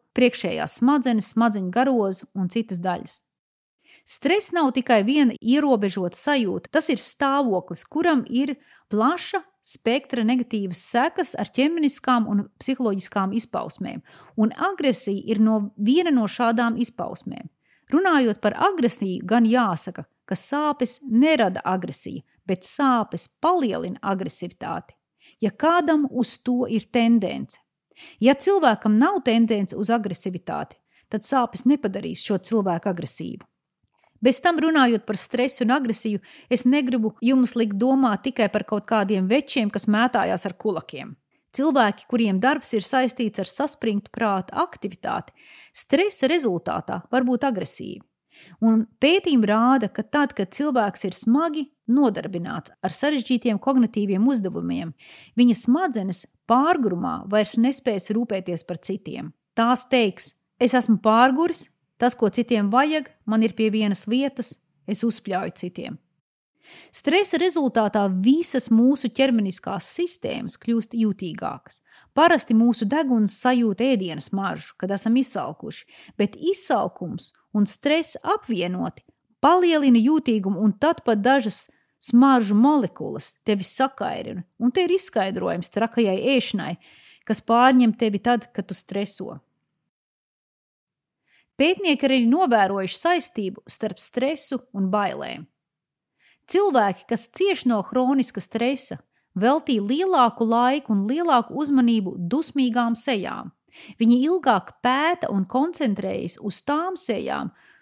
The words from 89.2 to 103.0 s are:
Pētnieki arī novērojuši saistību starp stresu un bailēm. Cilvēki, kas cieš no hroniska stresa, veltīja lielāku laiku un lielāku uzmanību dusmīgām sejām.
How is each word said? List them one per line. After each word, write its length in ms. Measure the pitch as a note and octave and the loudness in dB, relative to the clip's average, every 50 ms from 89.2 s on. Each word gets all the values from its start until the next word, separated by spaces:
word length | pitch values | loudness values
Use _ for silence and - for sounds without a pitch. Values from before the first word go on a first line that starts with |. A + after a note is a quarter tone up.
| F#3+ - - C#3 - _ _ _ _ _ _ _ _ _ _ _ _ _ _ _ _ _ _ _ _ _ _ _ _ _ _ _ _ _ _ _ _ _ _ _ _ _ _ _ _ _ _ - | -10 -12 -12 -16 -20 _ _ _ _ _ _ _ _ _ _ _ _ _ _ _ _ _ _ _ _ _ _ _ _ _ _ _ _ _ _ _ _ _ _ _ _ _ _ _ _ _ _ 0
Pētnieki 460 | C4+ A3+ F#4 - G4+ E4+ C#4+ - - | 2 2 2 0 2 0 0 2 2
arī 200 | C4+ C4 C4 A#3+ A3+ | 2 2 4 4 4
novērojuši 720 | B3 E4+ F#4 C#4+ A#3 A3 G3 F#3+ G3 G3 F#3+ F3+ - - | 4 4 4 4 4 4 4 2 2 -2 -4 -4 -6 -2
saistību 640 | - E4+ F4+ F4 - - - - G#3 F#3 G3 - _ - | 0 0 0 0 -2 -4 -6 -6 -6 -6 -8 -10 _ -10
starp 320 | - - - G#3+ F#3+ - | -8 -6 -6 -6 -6 -8
stresu 600 | - - - - B3+ C#4 D#4 D4 - - C#4 B3 - _ _ | -10 -8 -4 -4 -2 -2 -4 -4 -6 -6 -6 -8 -8 _ _
un 140 | G3 F#3+ F#3 F#3+ | -4 -2 0 0
bailēm. 540 | G#3 G3+ F#3 - D3 C3+ B2+ B2+ - D#3+ - _ _ _ _ _ _ _ _ _ _ _ _ _ _ _ _ _ _ _ - | 0 -2 -2 -4 -6 -8 -10 -10 -12 -14 -20 _ _ _ _ _ _ _ _ _ _ _ _ _ _ _ _ _ _ _ -2
Cilvēki, 600 | - F4 G4+ G4+ C#4+ B3+ G#3 G3+ F3+ - - - | 0 0 0 2 2 2 2 2 -2 -6 -6 -6
kas 160 | A#3 A3 - - - | -6 -6 -6 -6 -4
cieš 300 | - F#4 G4+ F#4 - - | -2 0 0 0 0 0
no 140 | B3+ A#3+ G#3 F#3+ | -2 -2 -2 -4
hroniska 580 | - - B3 B3+ B3+ C#4+ C4+ B3 - - G3+ | -4 -2 -2 0 0 0 0 -2 -2 -6 -10
stresa, 600 | - - - A3+ A3+ B3 C#4+ B3+ - - - C#3+ - _ _ _ _ _ _ | -12 -8 -6 -4 -2 -2 -2 -4 -6 -8 -8 -12 -18 _ _ _ _ _ _
veltīja 460 | F#3 G3 A#3+ C#4 D#4+ - - C4+ G#3+ G3+ | 0 2 2 2 2 0 0 -2 -2 0
lielāku 640 | G3+ C4 D4 F#4 F#4+ F#4 D4+ B3 A#3 A3+ - A3+ | -2 -2 0 0 0 2 4 4 2 2 0 -2
laiku 480 | A3 A#3 A#3 A#3+ B3+ C4+ D4 C#4 - A3 | 0 2 2 2 2 0 0 -2 -2 -2
un 100 | G3 G3 G#3 | -2 0 0
lielāku 480 | C4 D#4+ F4 E4+ D4 B3 A3+ - - C4 | -2 -2 0 2 2 2 2 0 -4 -6
uzmanību 560 | D4+ C#4+ C#4+ C4 B3 A#3 A#3 A3 F#3+ F3+ - - F3 E3+ | -2 2 2 4 4 4 2 2 0 -2 -6 -6 -6 -2
dusmīgām 640 | E3+ D4 D#4+ - - C#4 C4 B3 A3+ B3 A#3+ A#3 A#3 | -2 -2 -2 -2 -2 0 0 0 0 0 0 0 -2
sejām. 560 | - | -2